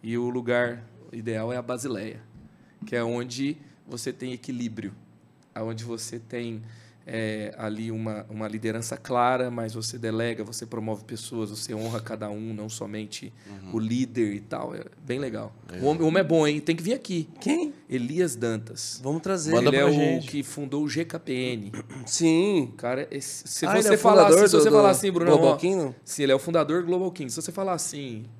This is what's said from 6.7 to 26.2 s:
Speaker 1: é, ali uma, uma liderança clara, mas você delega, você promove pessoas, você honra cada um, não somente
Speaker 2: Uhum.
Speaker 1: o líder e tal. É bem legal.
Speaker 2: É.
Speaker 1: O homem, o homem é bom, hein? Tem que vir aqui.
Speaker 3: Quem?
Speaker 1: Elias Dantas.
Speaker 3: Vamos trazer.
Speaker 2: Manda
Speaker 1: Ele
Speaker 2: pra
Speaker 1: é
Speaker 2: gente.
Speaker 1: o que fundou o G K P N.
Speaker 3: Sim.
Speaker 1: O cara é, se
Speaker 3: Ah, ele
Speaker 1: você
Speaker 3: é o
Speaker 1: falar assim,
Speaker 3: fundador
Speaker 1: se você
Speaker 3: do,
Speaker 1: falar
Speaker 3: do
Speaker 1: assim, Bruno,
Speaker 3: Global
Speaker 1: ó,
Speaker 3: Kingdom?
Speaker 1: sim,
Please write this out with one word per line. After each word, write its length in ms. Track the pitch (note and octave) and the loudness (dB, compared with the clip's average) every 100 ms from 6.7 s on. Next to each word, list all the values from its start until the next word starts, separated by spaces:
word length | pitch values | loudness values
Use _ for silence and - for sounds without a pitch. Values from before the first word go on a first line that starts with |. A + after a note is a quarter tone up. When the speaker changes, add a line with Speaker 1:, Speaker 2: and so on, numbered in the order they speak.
| - - _ - | -20 -20 _ -10
Speaker 1:
é, 480 | A2+ A2 G#2+ G#2+ - | -6 -4 -6 -10 -8
ali 320 | A2 G#2+ A2+ | -8 -6 -6
uma, 340 | A2 A2 G#2+ A2 | -6 -6 -8 -10
uma 180 | A2 A2 | -10 -8
liderança 480 | A2 A2+ A2 A2+ - | -6 -4 -4 -6 -10
clara, 540 | - B2 A#2+ B2+ B2+ | -4 0 2 2 -2
mas 240 | A#2+ A2+ | -4 -8
você 240 | A2 A2 A2+ | -8 -10 -6
delega, 440 | A2+ A2 A#2 A2 | -4 -2 -2 -4
você 220 | A2 A#2 | -8 -10
promove 400 | A#2 A#2 A2 G#2 | -10 -8 -6 -8
pessoas, 460 | - A2 - A#2 G#2+ | -10 -14 -10 -8 -8
você 240 | G#2+ - | -8 -8
honra 260 | A2 A2+ A2+ | -6 -6 -6
cada 300 | A2+ A2 G#2+ | -8 -10 -8
um, 240 | G#2 A2 | -8 -8
não 140 | G#2+ G#2+ | -10 -10
somente 640 | A2 G#2+ G#2+ G#2+ - - A2+ G2 | -10 -10 -10 -10 -12 -16 -18 -20
Speaker 2:
Uhum. 280 | G2 F#2+ | -18 -6
Speaker 1:
o 40 | A2 | -4
líder 540 | A2 A#2+ B2+ A2+ G#2+ | -2 -2 -2 -2 -2
e 80 | G2+ | -2
tal. 340 | G#2+ - - | -10 -10 -8
É 80 | - - - | -10 -14 -18
bem 140 | C3+ B2+ | -8 -6
legal. 360 | C3 G#2+ A2 - - | -6 -8 -12 -16 -16
Speaker 2:
É. 80 | F2+ | -2
Speaker 1:
O 40 | |
homem, 180 | C3+ D#3+ | -2 2
o 40 | D#3+ | 2
homem 140 | F3 | 4
é 40 | |
bom, 220 | D#3+ E3 D3+ | 4 4 4
hein? 140 | D3 | 2
Tem 140 | C#3+ | -2
que 80 | E3 | -2
vir 120 | E3+ | -2
aqui. 340 | C4 - F3 D#3 - | -4 -4 -6 -6 -6
Speaker 3:
Quem? 340 | A#3 D#4+ D#4 - - | 0 0 0 -8 -6
Speaker 1:
Elias 440 | B2+ A#2+ D#3+ F3 A#2 | -4 -2 0 -2 0
Dantas. 640 | A#2 A2 A2 - - - | -2 -4 -6 -12 -10 -8
Speaker 3:
Vamos 180 | C3 D#3 | -4 -4
trazer. 300 | F#3 F#3+ D3+ | -2 -4 2
Speaker 2:
Manda 160 | A#2 B2 | 4 6
Speaker 1:
Ele 80 | C3+ | 6
Speaker 2:
pra 100 | C#3+ | 6
Speaker 1:
é 40 | |
Speaker 2:
gente. 340 | D3 D3+ E3 C#3 | 6 4 2 -2
Speaker 1:
o 40 | |
que 120 | D3 | -6
fundou 420 | C3+ - C#3 C#3+ | -6 -8 -4 -2
o 40 | D3 | -2
G 160 | D3+ | -2
K 140 | E3 - | -4 -8
P 140 | - | -6
N. 380 | B2+ B2+ A#2 G2+ A#2 A2+ C3 A#2 | -4 -2 -4 -8 -12 -12 -14 -6
Speaker 3:
Sim. 640 | - E3 D#3+ G3+ F#3+ B2 | 2 4 4 4 2 0
Speaker 1:
O 40 | - | -4
cara 300 | A#2+ C3 - | -4 -4 -6
é, 100 | C#3 | -10
se 460 | - - - - E3+ | -10 -12 -10 -4 2
Speaker 3:
Ah, 60 | |
ele 80 | G#3+ | 4
Speaker 1:
você 60 | G#3+ | 6
Speaker 3:
é 40 | G#3 | 6
o 20 | |
Speaker 1:
falar 240 | A#3 G#3 | 8 10
assim, 80 | D3+ | 10
Speaker 3:
fundador 180 | E3+ G#3 | 10 10
Speaker 1:
se 80 | E3 | 8
você 140 | D3 | 8
Speaker 3:
do, 60 | C#3+ | 10
Speaker 1:
falar 120 | G3 | 8
Speaker 3:
do 40 | F#3 | 6
Speaker 1:
assim, 160 | G3 | 2
Bruno, 180 | F3 E3+ | 2 6
Speaker 3:
Global 220 | D#3 C#3+ | 8 8
Speaker 1:
ó, 40 | C#3+ | 4
Speaker 3:
Kingdom? 380 | F3 F#3+ C#3+ B2 | 2 0 -2 -6
Speaker 1:
sim, 180 | - - | -12 -2